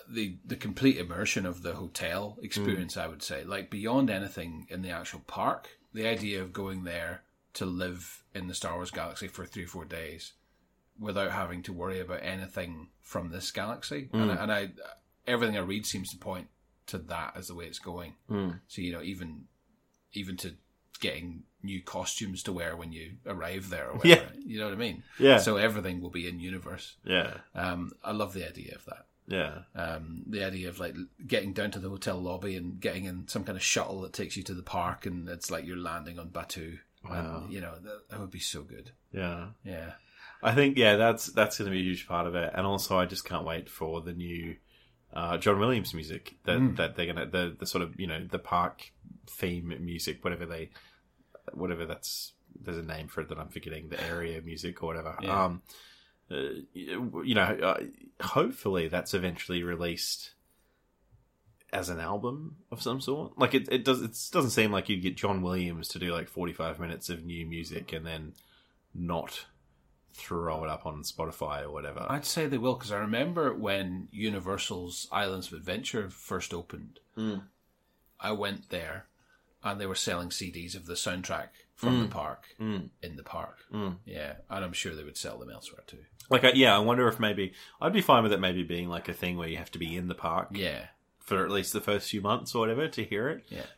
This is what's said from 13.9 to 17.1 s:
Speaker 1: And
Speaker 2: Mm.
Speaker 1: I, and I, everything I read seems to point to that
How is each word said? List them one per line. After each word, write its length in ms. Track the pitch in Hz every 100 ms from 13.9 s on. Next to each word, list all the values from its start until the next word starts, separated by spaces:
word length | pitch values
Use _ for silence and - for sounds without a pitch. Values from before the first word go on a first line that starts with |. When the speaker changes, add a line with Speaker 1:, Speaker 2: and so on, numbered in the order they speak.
| 147 131
Speaker 1:
And 180 | 110 107
Speaker 2:
Mm. 80 | 90
Speaker 1:
I, 40 |
and 100 | 107
I, 180 | 104 98 - - - _ _ -
everything 300 | 120 117 104
I 40 |
read 240 | 92 104 107
seems 240 | 95 92
to 60 | 95
point 300 | 98 90 82 _ _ _ -
to 120 | 95
that 360 | 80